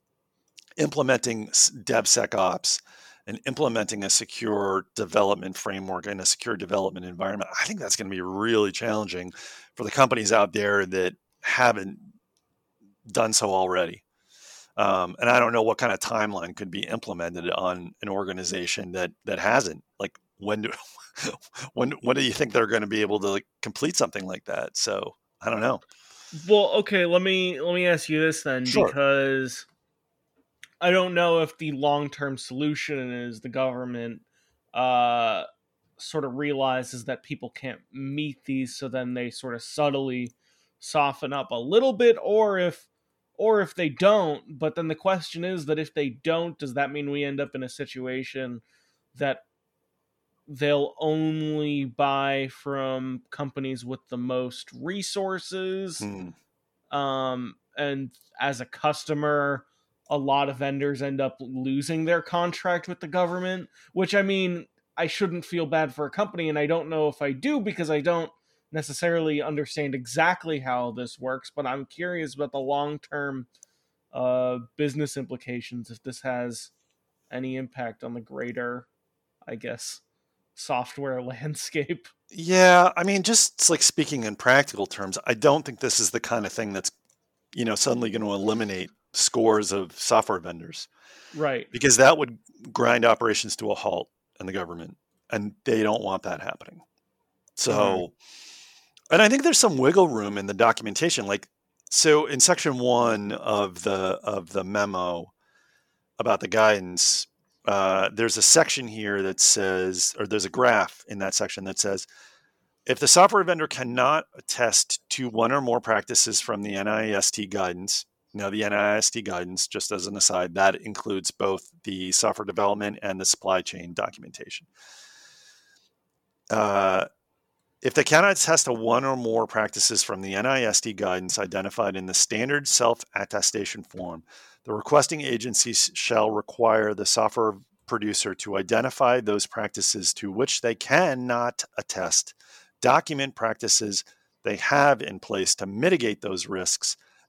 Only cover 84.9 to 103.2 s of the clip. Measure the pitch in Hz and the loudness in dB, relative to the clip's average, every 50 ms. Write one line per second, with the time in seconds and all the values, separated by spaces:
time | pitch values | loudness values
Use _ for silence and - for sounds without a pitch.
84.9 | - - 98 95 - - - - 123 110 107 143 143 156 147 143 120 - - 120 | -4 -8 -8 -6 -6 -6 -2 -2 -2 4 6 4 4 4 0 -6 -8 -4 -2 0
85.9 | - - 110 98 - 117 - - 120 117 101 92 - - 113 104 98 95 - - | 0 0 0 0 -2 -4 -4 -2 -2 -2 -2 -4 -6 -6 -6 -4 -6 -6 -6 -6
86.9 | - _ _ _ _ _ _ _ _ _ _ _ - - 120 113 104 101 - 135 | -8 _ _ _ _ _ _ _ _ _ _ _ -6 -4 -2 -2 0 0 0 0
87.9 | 120 123 120 107 98 113 110 104 101 98 98 107 107 117 110 101 95 92 92 - | 0 0 -2 -4 -4 -4 -4 -2 -4 -2 0 -2 0 0 -2 -4 -4 -8 -8 -10
88.9 | _ _ _ _ - - - - - 123 113 113 110 107 104 98 98 98 95 82 | _ _ _ _ -2 0 0 2 2 4 4 6 6 4 2 0 -4 -4 -6 -6
89.9 | - - - - 120 110 - - 104 90 80 92 85 82 80 82 78 - - - | -8 -6 0 4 4 4 4 2 -4 -6 -6 -10 -12 -14 -16 -16 -14 -16 -16 -16
90.9 | _ _ _ - - - - - - 151 156 143 131 - - - - 120 - 139 | _ _ _ -20 -20 -20 -20 -18 -8 -6 -4 -4 -4 -6 -8 -10 -6 2 4 4
91.9 | 135 131 131 139 165 156 147 120 113 - _ - _ _ - 131 107 - 120 117 | 8 10 10 10 10 8 2 -4 -4 -16 _ -20 _ _ -20 -8 -2 0 2 4
92.9 | 120 120 113 117 110 - 117 113 104 - - 104 - - 113 107 101 - - 104 | 4 6 6 6 6 6 4 2 2 0 -2 -4 -6 -6 -4 -4 -4 -2 -2 -2
93.9 | - - - - _ _ _ _ _ _ 92 92 92 98 90 82 85 85 82 - | -2 -2 -6 -8 _ _ _ _ _ _ -10 -8 -6 -6 -6 -6 -10 -14 -14 -16
94.9 | - _ _ _ _ _ _ _ - 107 104 104 - _ _ 135 117 110 107 107 | -18 _ _ _ _ _ _ _ -4 -4 -4 -6 -8 _ _ 0 2 2 4 2
95.9 | 107 120 104 98 95 92 - 95 - - - - - - - - - 170 _ _ | 2 0 -2 -4 -4 -4 -4 -6 -8 -6 -8 -10 -10 -10 -18 -20 -20 -20 _ _
96.9 | _ _ _ _ _ _ _ _ _ _ _ _ _ - - 123 107 104 104 98 | _ _ _ _ _ _ _ _ _ _ _ _ _ -4 -2 0 2 2 2 2
97.9 | 95 92 87 85 - _ _ - - - - - - - - - _ - _ _ | 2 0 -4 -6 -12 _ _ -20 -20 -20 -20 -20 -20 -20 -20 -20 _ -20 _ _
98.9 | _ _ _ _ 160 175 214 214 254 277 269 339 - - - 214 156 131 127 139 | _ _ _ _ 6 8 8 8 6 4 4 4 6 6 4 4 4 4 4 6
99.9 | 175 196 185 160 123 110 104 101 101 101 98 98 101 92 117 113 113 - 113 107 | 8 8 6 6 4 -2 -2 -2 -2 -4 -4 -4 2 6 6 6 6 4 -2 -6
100.9 | 98 - 156 170 - - 104 98 101 202 - _ _ _ _ _ _ _ _ - | -2 0 0 0 0 -2 0 -2 -2 -2 -2 _ _ _ _ _ _ _ _ -2
101.9 | - - - 160 151 151 151 - 147 131 123 180 175 - - 160 131 123 123 123 | 2 4 6 8 8 6 6 2 2 2 4 4 4 4 2 -2 0 0 2 4
102.9 | 123 120 120 117 110 104 | 4 4 4 4 2 0